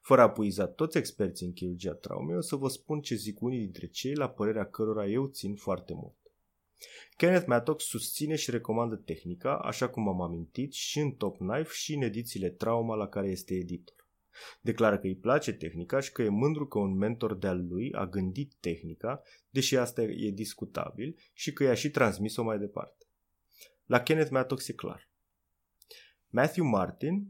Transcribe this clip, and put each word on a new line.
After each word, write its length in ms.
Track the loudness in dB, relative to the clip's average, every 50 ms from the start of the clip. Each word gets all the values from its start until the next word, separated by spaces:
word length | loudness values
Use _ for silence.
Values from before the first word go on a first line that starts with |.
Fără 200 | _ 8 10 10
a 80 | 10 8
puiza 380 | 8 2 0 0 2 0 0
toți 300 | -2 0 -2 -2 2 2
experții 480 | 0 0 0 -2 0 0 0 0 -6 -8
în 80 | -8 -6
chirurgia 400 | -6 -6 -6 -4 -4 -4 -6 -6
traumei, 420 | -6 -8 -8 -6 -4 -4 -2 -2
o 60 | -2
să 140 | -2 -2 -2
vă 120 | -2 0
spun 340 | -2 -4 -4 _ -4 -4 -4
ce 140 | -2 -4 -4
zic 260 | -4 -4 -8 -6 -4
unii 180 | -2 -2 0 -2
dintre 280 | -4 -4 -6 -10 -12
cei 280 | -10 -8 -4 -4 -2 0
la 140 | 0 -2 -2
părerea 360 | -2 0 0 0 2 0 -2
cărora 420 | -4 -2 -2 0 0 0 0 0
eu 180 | 0 0 0 0
țin 300 | -2 -6 -6 -6 -6 -6
foarte 380 | -4 -4 -4 -4 -4 -4 -10 -10
mult. 220 | -10 -10 -14 -16 _ _ -20 _ _ _ _ _ _ _ _ _ _ -20 -20 -20 -20 -20 _ _
Kenneth 280 | _ 4 6 6 6 4
Mattox 360 | 4 2 2 4 2 -2 -2 -4
susține 520 | -6 -4 -4 -6 -4 -4 -4 -2 -2 0
și 160 | -2 0 -2
recomandă 440 | -2 -2 -2 0 0 0 0 0 -2
tehnica, 600 | -6 -6 -8 -8 -8 -6 -8 -8 -4 -2 -2 -2
așa 320 | 0 -2 -4 -2 -2 -2 -2
cum 180 | 0 0 0
am 140 | 0 2 0
amintit, 520 | 0 -2 -2 -6 -8 -8 _ -6 -6 -4 -6
și 260 | -6 -6 -2 -2 0
în 120 | 0 0
Top 260 | 0 -2 -4 -4 -2
Knife 320 | -4 -4 -2 -2 -2 -4 -4
și 220 | -6 -8 -6 -4 -2
în 80 | 0
edițiile 480 | 0 0 -2 -4 -8 -6 -6 -4 -4 -4
Trauma 460 | -4 -2 0 0 2 2 0 0 -2
la 120 | -2 -4
care 200 | -4 -2 -2 -2
este 260 | -2 -2 -4 -4 -4 -4
editor. 420 | -4 -4 -4 -8 -10 -10 -18 _ _ _ _ _ _ _ _ _ -20 -18 -18 -20 _
Declară 360 | -4 -4 2 4 4 4 4
că 100 | 4 0
îi 80 | -2 -4
place 380 | 0 2 2 2 4 2 0 -4
tehnica 460 | -4 -6 -8 -6 -8 -4 0 0 0
și 120 | 0 -2
că 100 | -2 0
e 80 | 2 2
mândru 380 | 4 4 2 2 2 0 -4
că 120 | -2 0 0
un 180 | 0 2 2
mentor 380 | 2 2 0 0 -2 -2 -2 -2
de-al 320 | -2 -2 0 0 0 -2
lui 260 | -4 -4 -4 -4 -2 -2
a 120 | -4 -4
gândit 480 | -2 -2 -2 -2 -2 -2 -4 -8 -8 _ _
tehnica, 600 | -4 -4 -4 -4 -6 -12 -10 _ -4 -6 -6 -6 -10 -20 -20 _ _ _
deși 280 | 0 0 2 4 4
asta 240 | 4 2 2 0 -2
e 280 | -2 -2 -2 -2 -4 -4
discutabil, 880 | -2 -4 -6 -8 -6 -10 -10 -6 -6 -6 -6 -6 -6 -8 -8 -8 -8 _ -20 _ _
și 200 | -8 -8 -6 0
că 100 | 2 4
i-a 100 | 4 4
și 160 | 4 2 0
transmis-o 540 | 4 4 4 4 4 0 -4 -4 -2 -2 -2
mai 160 | 0 0 -2
departe. 460 | -4 -4 -6 -8 -8 -8 _ _ -20 _ _ _ _ _ _ _ _ _ _ _ -20 -20 _ _ _
La 160 | 2 4 4
Kenneth 300 | 6 4 4 4 4 4
Mattox 360 | 2 0 2 2 -2 -4 -4
e 60 | -10 -8
clar. 380 | -8 -8 -10 -10 -10 -16 _ _ _ _ _ _ _ _ _ _ _ _ _ _ _ _ _ -20 -20 -20 -20 _ _ _ _
Matthew 360 | 2 2 2 4 2 2 2
Martin 640 | 4 4 2 2 0 -2 _ -2 -2 0 -2 -4